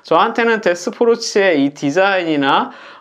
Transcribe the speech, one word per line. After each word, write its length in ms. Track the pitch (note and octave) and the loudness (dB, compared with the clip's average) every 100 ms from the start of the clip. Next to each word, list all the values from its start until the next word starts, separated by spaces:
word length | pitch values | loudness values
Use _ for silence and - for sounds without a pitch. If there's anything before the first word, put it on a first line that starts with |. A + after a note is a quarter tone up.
저한테는 580 | - D#3+ G#3+ A#3 A3+ A3 | 0 2 2 0 0 0
데스포르츠의 1000 | F#3 F3 A#3+ - A#3 A#3 - G#3+ G3 D3+ C#3 | 0 -2 -4 -2 0 0 -2 0 2 2 0
이 80 | C#3+ | -4
디자인이나 960 | C#3+ D#3+ G3 F#3+ E3 D3+ C#3 E3+ B3+ - - - | -4 0 0 0 -2 0 2 0 -2 -10 -20 -20